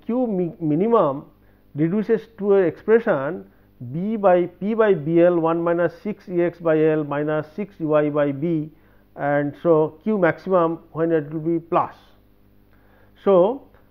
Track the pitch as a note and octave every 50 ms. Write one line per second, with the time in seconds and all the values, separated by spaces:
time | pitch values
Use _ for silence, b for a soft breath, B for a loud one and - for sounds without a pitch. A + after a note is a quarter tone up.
0 | - - A3+ B3+ B3+ A3+ G3+ F3+ F3+ E3 - - E3 D3+ D3 D#3+ G3 A#3 A#3 A3
1 | F3 C#3+ C3+ D3 - - _ b b b b b b b - C#3+ D#3 E3 F#3 A3
2 | G3 - A3+ G3 - - _ - F#3+ G#3 G3 G3 F#3 D#3+ - - - G#3 A3 A#3
3 | A3+ A3 F3+ C#3 C3+ D3 F3+ G3 G3 b b b b b b - B2 A#2+ C3 E3
4 | F#3 G#3+ A3+ G#3+ G3 F#3+ F3+ F3+ F3+ F3 - - F#3 G#3 A3+ A3 A3 G#3 F#3+ D#3+
5 | C#3 D#3+ E3 E3+ E3+ F3 F3 E3+ D#3+ D#3+ E3 E3+ E3 E3+ E3+ E3+ F3 E3 E3+ -
6 | - G#3 G3+ - - G3+ F3+ F3 F3 E3+ E3+ - E3+ E3 D#3 D#3 D#3 D#3 D#3 D#3
7 | D3+ C#3+ C#3+ C#3+ D3+ D3+ D3+ D#3 D3 D3+ - - G#3 G3 - - E3 D3 D3+ D3+
8 | D3+ D3 C#3+ D3 D3 D3 C#3 C3+ D3 F3 E3 D#3 D3+ D#3 b b b b b b
9 | b b b - C#3+ C#3+ D3 C#3+ D3 D3 C#3+ - - E3+ E3 D#3 D#3 D3+ - -
10 | - G#3+ A3 G3+ F3 D#3+ D3+ - - F#3 F#3+ F3+ E3 E3 E3 D#3+ - _ - D3
11 | E3 E3 E3 D#3+ D3 D3 D#3 D#3+ D3+ E3 E3+ E3 D#3+ - F3+ D#3+ C#3+ C#3 - -
12 | _ _ _ _ _ _ _ _ _ _ _ - - _ b b b b b b
13 | b b b _ - G3 G3 F3 F3+ G#3 C4 C#4 - - b b b b